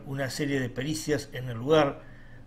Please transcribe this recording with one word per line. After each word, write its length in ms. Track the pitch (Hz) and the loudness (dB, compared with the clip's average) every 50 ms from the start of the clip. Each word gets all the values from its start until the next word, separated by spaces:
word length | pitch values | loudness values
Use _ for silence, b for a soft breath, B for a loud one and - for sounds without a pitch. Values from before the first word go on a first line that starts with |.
| - | -6
una 240 | - 135 139 139 131 | -8 -4 -4 -4 -4
serie 300 | - - 156 139 139 135 | -2 -2 0 0 2 0
de 100 | 131 120 | 0 0
pericias 600 | - - 131 147 156 156 - - 226 - - - - | -2 -4 -4 -2 -2 -2 0 0 0 0 0 -4 -8
en 160 | 127 123 127 | -8 -6 -6
el 80 | 120 113 | -6 -2
lugar, 460 | 120 135 156 156 147 139 135 - B B B B B B B B B | 2 6 8 8 8 6 4 -2 B B B B B B B B B